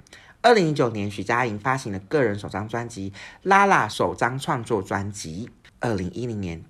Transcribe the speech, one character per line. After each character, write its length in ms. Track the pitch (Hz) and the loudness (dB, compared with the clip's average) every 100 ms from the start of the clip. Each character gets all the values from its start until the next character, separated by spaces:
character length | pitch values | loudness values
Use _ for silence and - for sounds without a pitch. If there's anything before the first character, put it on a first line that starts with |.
| - - - - | -20 -20 -20 2
二 120 | 233 | 6
零 120 | 226 160 | 6 6
零 80 | |
九 160 | 143 123 | 2 0
年， 200 | 107 101 | 0 -4
徐 140 | 101 | -4
佳 220 | 98 120 123 | -2 0 0
莹 120 | 104 | -2
发 180 | 110 135 | -2 -2
行 140 | 117 | -4
了 60 | 98 | -8
个 220 | - 156 | -2 0
人 160 | 117 101 | 2 0
首 100 | - | -6
张 200 | 95 110 | -8 -6
专 200 | 120 120 | -6 -8
辑 220 | 98 95 - - - | -8 -10 -12 -18 -8
《拉 220 | 185 196 202 | 4 6 6
拉》 220 | 165 107 | 4 2
首 260 | - 92 | 0 0
张 240 | 90 120 131 | 2 -2 -2
创 240 | 151 135 | -2 -4
作 200 | 113 110 | 0 -2
专 280 | 95 98 101 | 0 -4 -4
辑， 380 | 101 82 80 123 - - _ | -8 -10 -10 -12 -16 -20 _
二 140 | 123 | -2
零 160 | 98 87 | -2 -2
一 140 | 98 123 | -6 -6
零 120 | 107 | -6
年 240 | 92 82 - | -6 -8 -6